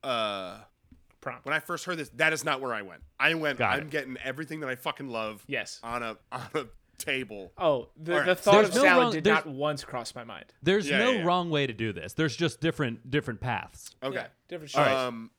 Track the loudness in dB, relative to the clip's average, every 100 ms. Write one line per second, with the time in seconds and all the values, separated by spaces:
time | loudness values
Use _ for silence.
0 | 0 0 0 -2 -6 -12 -18 _ _ -20
1 | _ _ -12 -10 -2 -2 -2 -8 -6 -8
2 | -8 0 2 2 0 -2 -2 -4 -6 -14
3 | -20 _ 2 2 0 0 2 0 -2 -6
4 | -6 -10 -8 -8 -10 -8 -6 -6 -6 -6
5 | -6 -6 -6 -8 -8 -6 -6 -12 -8 -6
6 | -6 -10 _ -12 -6 -6 -6 -14 _ _
7 | -4 -4 -4 -10 -14 0 2 2 -2 -14
8 | -2 0 2 2 8 8 8 6 8 8
9 | 6 2 4 2 2 -2 -2 -2 -6 -8
10 | -8 -12 -12 -14 -14 _ 2 2 2 2
11 | 4 4 2 2 2 0 0 0 -2 -2
12 | -8 -2 -2 2 -2 0 -2 0 -2 -4
13 | -2 -2 -2 -6 -4 -4 -6 -14 -20 _
14 | -6 -6 -10 _ _ -12 -4 2 4 4
15 | 0 -4 -12